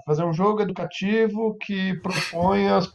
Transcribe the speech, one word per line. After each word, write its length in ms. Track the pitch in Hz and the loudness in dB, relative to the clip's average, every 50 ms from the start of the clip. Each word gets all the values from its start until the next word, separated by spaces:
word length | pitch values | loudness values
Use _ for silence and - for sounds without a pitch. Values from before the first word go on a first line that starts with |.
| - | 0
fazer 180 | 147 151 147 170 | -2 -2 0 0
um 80 | 175 160 | -2 0
jogo 280 | 160 190 208 214 214 | 2 2 2 2 2
educativo 960 | 214 185 190 185 170 160 - - 190 196 220 226 226 220 202 214 226 220 208 214 | 0 -2 -2 -6 -8 -8 -6 -4 -2 0 2 4 2 2 0 0 -2 -4 -4 -6
que 360 | - - 202 190 190 190 180 | -6 -6 -4 -2 0 -2 -2
propõe 760 | - - 185 185 160 156 - - 170 175 185 196 202 202 202 | -2 -4 -4 -4 -4 -6 -4 -2 0 2 2 4 4 4 4
as, 200 | 196 196 180 - - | 4 2 2 0 -4